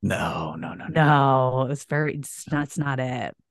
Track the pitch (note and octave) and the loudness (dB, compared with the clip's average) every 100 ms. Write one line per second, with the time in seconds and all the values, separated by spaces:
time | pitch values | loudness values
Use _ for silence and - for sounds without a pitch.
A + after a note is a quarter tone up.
0 | - F#2 E2 E2 D#2+ D#2 E2 - - D#3+ | -2 -2 -2 -4 -6 -8 -10 -10 -4 4
1 | D3+ D3 C#3 C3+ B2+ B2+ C3 D3 - D3 | 6 6 6 4 4 0 -2 -4 -4 -2
2 | D3+ C#3+ C#3 - - D3 D3 - C#3+ C3 | -2 -4 -8 -14 -4 -4 -2 -4 -4 -2
3 | B2+ B2+ A2+ - _ | -4 -4 -8 -12 _